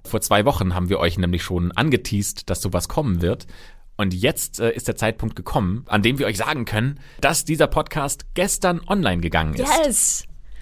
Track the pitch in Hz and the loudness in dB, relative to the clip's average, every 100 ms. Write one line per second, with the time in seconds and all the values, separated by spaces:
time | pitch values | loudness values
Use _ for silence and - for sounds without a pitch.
0 | - 110 - 104 113 - 92 90 90 95 | -6 -4 4 4 4 2 0 0 0 2
1 | 85 87 87 87 - 90 87 - 151 123 | 2 2 0 0 -2 0 2 2 4 2
2 | - 101 101 - - 92 98 90 - - | 2 -2 -2 -6 -6 -4 -2 -2 -2 -2
3 | 143 87 85 117 - - - - - - | 0 2 0 0 -6 -18 -18 -20 -12 -4
4 | 98 92 120 165 - - 117 117 - 107 | -2 0 0 0 -6 -2 -2 0 -4 -2
5 | 110 - 113 - - - 92 107 - 107 | -2 0 -4 -6 -4 0 0 -2 -2 2
6 | 113 135 110 110 127 151 113 110 127 143 | 2 2 0 0 -2 -2 -2 0 0 -4
7 | - - 139 156 - 156 151 160 147 160 | -12 -2 0 2 0 2 2 2 -2 -4
8 | 139 - - - 190 - 185 175 - 202 | -4 -6 -6 -2 -2 0 0 0 0 0
9 | 135 87 165 80 78 71 262 330 302 208 | 2 2 2 2 2 0 2 4 4 2
10 | - - - - - - | 0 -2 -8 -14 -14 -12